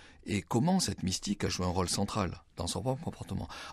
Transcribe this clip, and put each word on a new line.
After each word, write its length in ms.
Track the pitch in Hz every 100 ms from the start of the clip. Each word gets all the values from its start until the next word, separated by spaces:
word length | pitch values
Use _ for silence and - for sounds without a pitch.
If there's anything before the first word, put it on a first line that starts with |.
| - - -
et 160 | -
comment 380 | - 117 165 185
cette 240 | 131 95
mystique 400 | 92 92 - 101
a 60 | 92
joué 160 | - 90
un 40 |
rôle 200 | 90 87
central 520 | - 98 110 90 - - -
dans 120 | 87
son 140 | 101
propre 220 | 120 131
comportement. 460 | - - - 92 - - -